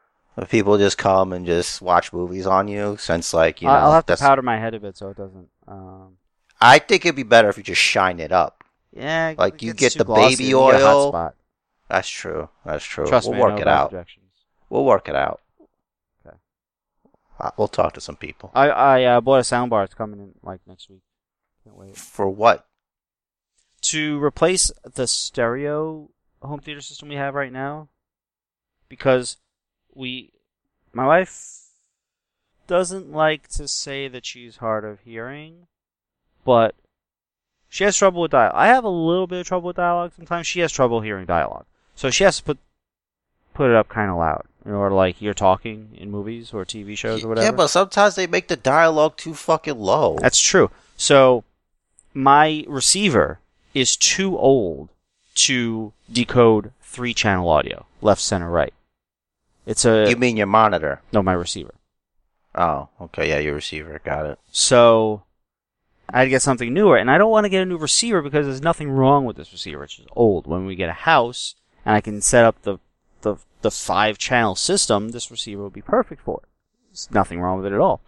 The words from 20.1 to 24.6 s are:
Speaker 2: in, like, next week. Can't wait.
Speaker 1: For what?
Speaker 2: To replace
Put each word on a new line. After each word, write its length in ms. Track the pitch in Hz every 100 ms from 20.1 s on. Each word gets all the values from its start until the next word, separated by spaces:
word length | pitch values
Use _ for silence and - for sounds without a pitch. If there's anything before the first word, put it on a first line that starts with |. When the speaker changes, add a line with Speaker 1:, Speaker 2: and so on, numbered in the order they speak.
| 101
Speaker 2:
in, 120 | 98 _
like, 180 | 90 92 _
next 220 | 92 -
week. 140 | 95 _ _ _ _ _ _
Can't 120 | 107 95
wait. 180 | 95
Speaker 1:
For 320 | 95 - - 98
what? 360 | 98 113 - _ _ _ _ _ _ _ _ _ _ _ _
Speaker 2:
To 400 | - 156 151 147
replace 480 | 147 - 165 185